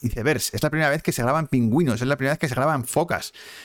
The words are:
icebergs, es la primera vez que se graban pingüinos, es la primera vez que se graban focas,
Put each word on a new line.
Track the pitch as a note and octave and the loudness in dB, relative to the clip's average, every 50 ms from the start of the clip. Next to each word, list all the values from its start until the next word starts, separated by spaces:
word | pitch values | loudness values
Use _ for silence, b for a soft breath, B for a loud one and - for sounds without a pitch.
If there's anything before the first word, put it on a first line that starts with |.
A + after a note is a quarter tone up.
icebergs, | - A#2 - A#2 A2 C#3+ D3 A#2+ - - - | -4 -4 -2 0 0 0 0 0 -2 -4 -2
es | - - | -2 -2
la | D3+ | 0
primera | D3+ D#3+ D#3+ C#3+ | 0 2 2 2
vez | C#3+ D#3 - | 0 0 -2
que | - - | -2 -2
se | - A#2+ | 0 0
graban | B2 C#3 D#3+ D#3+ - | 2 2 0 0 0
pingüinos, | - B2+ A#2+ A2+ A2 D3+ F3 C3+ G#2+ G#2 | 2 2 2 4 4 4 4 2 2 0
es | B2 C3 | 0 0
la | C#3+ | 0
primera | C#3 C3+ C3+ D3+ | 0 0 -2 0
vez | D#3+ | 0
que | - C#3+ | -2 -2
se | C3+ | 0
graban | C3 C3 D#3 D#3+ C3+ A2+ | 0 2 2 2 0 -2
focas, | - - D3 E3+ E3 A#2 D#2+ - - B B B B B B B | 0 0 0 0 0 -2 -4 -4 -8 B B B B B B B